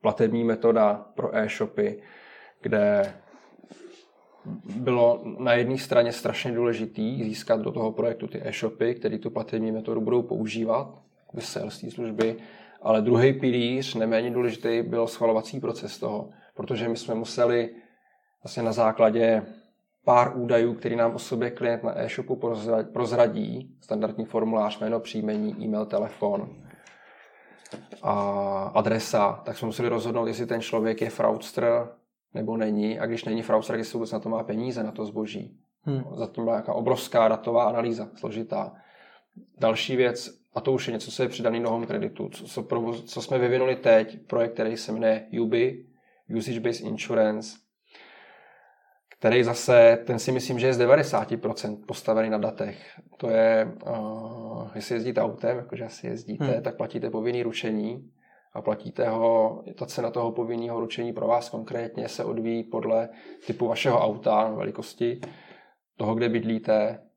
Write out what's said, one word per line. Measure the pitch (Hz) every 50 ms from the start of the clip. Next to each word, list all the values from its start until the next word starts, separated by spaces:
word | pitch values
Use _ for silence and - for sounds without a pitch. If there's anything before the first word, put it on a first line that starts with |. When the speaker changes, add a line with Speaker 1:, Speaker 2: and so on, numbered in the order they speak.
Speaker 1:
platební | - 113 104 - 120 110 107 117 117
metoda | 117 110 107 - 117 113 113 107 104 101 104 - - _
pro | - 120 110 -
e-shopy, | 113 110 107 - - 107 104 - - 104 104 107 - - - - - - - - - - - _ _
kde | - 110 113 104 104 104 104 101 98 101 95 - - - - - - _ _ - - _ - - - - - - _ _ _ _ _ _ _ _ _ - - - - - 98
bylo | 117 127 120 123 123 120 117 120 120 - 117 - -
na | 127 123
jedné | 120 120 120 120 131 135
straně | - - - 123 120 117
strašně | 117 - - 113 110 - - 123
důležitý | 120 117 120 120 113 107 110 110 - - 107 110 131 139 117
získat | 110 107 - - - 117 107
do | 107 -
toho | - 117 110 110
projektu | 107 - - 117 113 - -
ty | - - - - 139
e-shopy, | - - - 110 110 - 113 117 123
který | - - 110 107 107
tu | - 113
platební | - 113 113 - - 110 110 110
metodu | 110 110 110 - 113 117
budou | 110 110 120 123
používat, | 120 - - 110 110 110 107 113 113 110 113 123 139 139 - - _ _ _ _ _ _ -
ty | -
sales | - - - - - 107 - -
té | - 117
služby, | 113 - 120 113 110 107 110 110 113 - - - - - - - - -
ale | - 110 110 110
druhý | 107 120 120 117 127 135
pilíř, | 135 135 135 127 120 123 120 120 127 131 135 - -
neméně | 117 110 113 113 110 113 120
důležitý, | 117 123 123 120 110 - - 120 113 113
byl | 117 - - 117 113
schvalovací | 113 - - 120 113 113 110 110 - - 135
proces | 127 120 - - - - - -
toho, | - - 107 - - - - - _ _ _
protože | - 104 - 131 107 113 117
my | 113
jsme | 113 - - 113
museli | 110 113 - - 123 120 120 120 120 117 113 - - - _ _ _ _ _ _ _ _ _ _ _ _
vlastně | - - -
na | 117 113
základě | 110 117 117 110 110 - 113 110 107 117 113 117 113 107 104 - - - _ _ _ _ _ _ _ _ _ -
pár | 123 120 123 123 123
údajů, | 123 120 120 123 117 113 120 117
který | 113 - 120 117
nám | 120 117 117 117
o | 120
sobě | - - 131 113 120 120
klient | 120 - 131 120 117 113 107
na | 120 - 110
e-shopu | 113 113 - - 127 - 131
prozra-, | - - 117 117 107 104 113 117 110 104 -
prozradí, | - - 123 113 120 120 120 110 - 107 107 110 117 123 131 - - _
standardní | _ - - 107 107 107 110 110 113
formulář, | - - 113 110 110 113 110 104 104 104 -
jméno, | 110 110 120 110
příjmení, | - - - 110 107 107 107 107 107 107 95 - 107
e-mail, | 110 104 107 107
telefon | 107 - 104 107 - - - - 101 101 98 - - - - - - - - - - - - - - - - - - _ - - - - - - - - - - - - -
a | - - 202 202 202 202 202 202 202 196 196 - - - -
adresa, | - 104 110 113 110 - - - 110 101 101 - - -
tak | - - -
jsme | -
museli | 113 107 - 123 120
rozhodnout, | 123 113 104 120 120 120 113
jestli | 113 110 113 120
ten | 113 120 117
člověk | 113 - - 113 110 113 113 110
je | 110 110
fraudster, | - - - 113 110 107 - - - - 120 117 117 120 117 - - _ _ _ _ _ _ _ _
nebo | 113 110 110 113
není. | 113 110 107 107 104 104 107 113 113
A | 113
když | 117 117 113 -
není | 117 110 113
fraudster, | 117 123 117 110 107 - 117
jestli | 113 113 - -
vůbec | 120 113 110
na | - 107
to | - 113
má | 113 113
peníze, | 113 - 107 110 120 127 120 117
na | 110 107
to | 104 - 107
zboží. | 104 104 107 107 104 110 104 - - - _ _ _ _ _
Speaker 2:
Hmm. | _ 147 139 135 131 - -
Speaker 1:
Zatím | 110 117 110 - - 113
byla | 117 117
nějaká | 107 113 -
obrovská | - - 113 127 127 127 - - - 120 113 110
datová | 110 110 - 120 117 117 120
analýza, | 107 113 117 117 120 113 110 107 - -
složitá. | - - - 107 113 110 - - - - - - - - _ _ - - - - - _ _ _ - - _ _ _
Další | - 110 110 - - - 135
věc, | 123 127 123 117 - - - - _ _ _ _
a | 120
to | - 151
už | 135 123 - -
je |
něco, | 117 107 - 120
co | - -
je | 127 123
přidaný | - - 117 117 113 117
nohou | 120 117 113 117 117
kreditu, | 113 110 107 107 110 - - 104 -
co, | - - 110
co | - - 131
provoz-, | 113 - 131 120 113 113 117 113 -
co | - - 131
jsme | 120 - 143 131
vyvinuli | 123 120 123 127 127 131 127
teď, | 131 - 120 113 110 107 - - - -
projekt, | _ - 120 117 113 -
který | - 113 110 113
se | 113 - -
jmenuje | 110 113 113 110 110 110 - - - 117
UBI, | 117 110 117 117 120 131 139 - - - _ _ _ _ _ _ _ - 113
Usage | 113 107 131 120 117
Based | 110 117 113 - 110
Insurance, | 107 110 107 - - 120 113 110 107 107 107 110 - - - _ _ _ _ _ _ _ - - - - - - - - - _ _ _ _ _ _ _ _ _ _ _ _ _ _ - _
který | - 113 117 123 123
zase, | 117 120 - - - 156 151 143 - - - -
ten | - 123 123
si | - -
myslím, | 127 127 120 - 131 120
že | 120
je | 131 131
z | 120
devadesáti | 123 123 139 151 143 135 - 104 - - 120
procent | 110 - 110 110 - - 107 107 104 -
postavený | - 98 - - - 110 110 110 110
na | 110 107
datech. | 104 - - - 110 104 98 - - - - - - - -
To | _ - 120
je, | 110 113 113 - 113 113 110 92 - - -
eh, | 98 - 113 107 107 110 110 110 113 117 120 113 110 113 113 113 110 -
jestli | 107 107 - 123
jezdíte | 117 113 127 117 -
autem, | 113 110 - - - 117 123
jakože | 123 120 - - 120 117
asi | 113 - - -
jezdíte, | 120 - - - - 202 - 147
Speaker 2:
Hmm. | 135 127 117
Speaker 1:
tak | - 127 117
platíte | - - - - 127 - 117
povinný | 113 113 110 120 120 123
ručení | 120 117 113 - - 113 110 107 104 110 120 131 139 - _ _ _ _ _ _ _ _ _
a | -
platíte | - - 107 - - - - - 123 117
ho, | 110 113 113 117 113 113 110 110 113 107 - - - -
ta | 127
cena | - - - 117 117
toho | - 123 120 117
povinného | 117 - 120 113 120 117 117 120 117 117
ručení | 117 113 - - 120 120
pro | 117 110 110
vás | 110 117 147 - -
konkrétně | - 113 113 - 120 117 117 110 - - - -
se | - - 127
odvíjí | - 127 120 110 113 117 117 113
podle | - - 117 107 110 113 113 117 117 - - - - - - -
typu | - 113 - 120 113
vašeho | 117 - - 143 123 117
auta, | - 110 104 - - - 107 110 110 110
velikosti, | 107 107 104 104 - - - - - - 123 117 123 123 - - - - - - - - - _ _ _ _ _ _
toho, | _ 110 107 113
kde | 113 123 117
bydlíte | 113 120 113 113 113 110 107 - 110 107 107 110 117 - - _ _